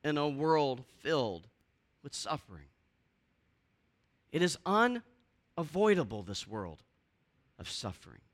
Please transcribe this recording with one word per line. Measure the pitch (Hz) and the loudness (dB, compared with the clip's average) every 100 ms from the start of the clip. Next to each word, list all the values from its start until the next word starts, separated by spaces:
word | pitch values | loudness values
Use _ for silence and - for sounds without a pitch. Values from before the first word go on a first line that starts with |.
in | 151 147 | 0 0
a | 147 | 0
world | 139 156 156 143 127 127 - | 0 4 4 4 -2 -10 -8
filled | - 156 113 85 - _ _ _ _ _ | 0 0 0 -4 -12 _ _ _ _ _
with | 143 | -12
suffering. | - 98 147 - 85 67 _ _ _ _ _ _ _ _ _ _ _ _ _ _ _ _ | -10 -4 -6 -6 -18 -20 _ _ _ _ _ _ _ _ _ _ _ _ _ _ _ _
It | 156 | 0
is | 180 - | 0 0
unavoidable, | 180 208 240 240 - _ _ _ _ - 156 170 214 185 113 107 | 2 4 4 2 -8 _ _ _ _ -8 -4 2 4 4 2 -6
this | 95 98 - | -8 -8 -8
world | 107 90 78 _ _ _ _ _ _ _ - | -8 -8 -12 _ _ _ _ _ _ _ -16
of | 104 | -10
suffering. | - 107 85 - - _ | -8 -8 -10 -18 -20 _